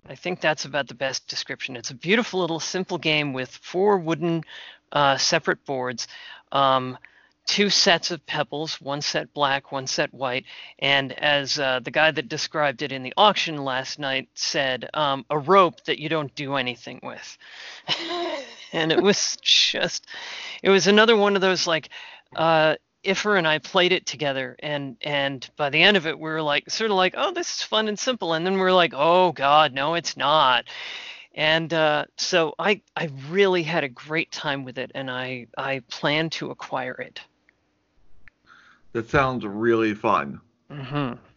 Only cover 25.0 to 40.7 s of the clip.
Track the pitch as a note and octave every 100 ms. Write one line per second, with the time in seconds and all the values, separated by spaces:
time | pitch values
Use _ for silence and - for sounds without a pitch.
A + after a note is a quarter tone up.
25 | D3+ D3 C#3 C3+ - _ D3 C#3+ F3+ G3+
26 | D#3 D3+ D#3+ D#3+ D3+ D3 - - A3 F#3+
27 | F#3 - D4 F4 F4 - - G#3+ A3 G#3
28 | - B3+ F3 D#3+ E3+ G3 F#3 F#3 E3+ C3
29 | D#3 F3 F#3 D3 C#3 D3+ D3+ C3 C#3+ C#3
30 | C3+ - C3+ D#3 C3+ B2 A#2 - - -
31 | - - - - D#3 D#3+ E3 D#3+ D#3 D3+
32 | - - - F3+ D#3+ - E3+ G#3+ _ -
33 | E3+ C3+ C3+ F3+ G3 F#3 D#3 E3+ C#3+ B2
34 | D3 D#3 - - D#3 C#3 C3 B2+ B2+ C#3+
35 | C3 B2+ B2+ B2+ A#2 - C3+ C3+ - -
36 | D#3+ D3 E3 - C#3+ C3+ - C#3 B2+ B2+
37 | B2+ - - _ _ _ _ _ _ _
38 | - - - _ _ - _ _ _ A#2+
39 | A2 D3+ C3+ B2+ A2 G2+ A2+ A2+ A2 G#2
40 | A2+ F#2+ C#2+ C2+ _ _ _